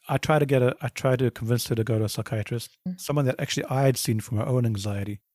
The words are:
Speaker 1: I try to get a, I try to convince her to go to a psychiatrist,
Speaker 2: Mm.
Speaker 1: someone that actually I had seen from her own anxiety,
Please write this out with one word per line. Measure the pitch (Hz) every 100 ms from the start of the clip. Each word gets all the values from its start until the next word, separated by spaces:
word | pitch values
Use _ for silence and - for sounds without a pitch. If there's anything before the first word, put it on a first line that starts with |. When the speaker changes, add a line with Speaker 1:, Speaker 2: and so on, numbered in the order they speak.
| -
Speaker 1:
I | 139
try | - 151
to | 139
get | 135
a, | 123 -
I | 127
try | - 135 127
to | 123
convince | - 113 120 -
her | 113
to | 107
go | 110
to |
a | 107
psychiatrist, | - - 110 104 120 - _ 180
Speaker 2:
Mm. | 180
Speaker 1:
someone | - 147 127
that | -
actually | 135 139 -
I | 135
had | 139 123
seen | - 110
from | - 107
her | -
own | 127 117
anxiety, | 101 101 101 98 101 _